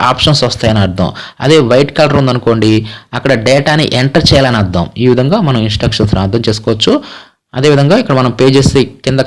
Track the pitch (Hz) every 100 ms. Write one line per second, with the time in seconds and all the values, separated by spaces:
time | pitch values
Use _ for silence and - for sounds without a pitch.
0 | 123 - 160 143 120 - 113 107 95 92
1 | 90 - - - 135 156 120 123 147 -
2 | 151 143 131 123 117 113 107 110 110 -
3 | _ 120 139 123 113 139 147 151 147 123
4 | 135 160 - 147 131 117 95 87 85 -
5 | 123 123 135 214 160 117 110 107 117 -
6 | 104 95 98 117 117 107 113 110 - 285
7 | - - - _ _ 135 143 139 143 214
8 | 240 131 123 - 131 135 131 139 123 -
9 | - 135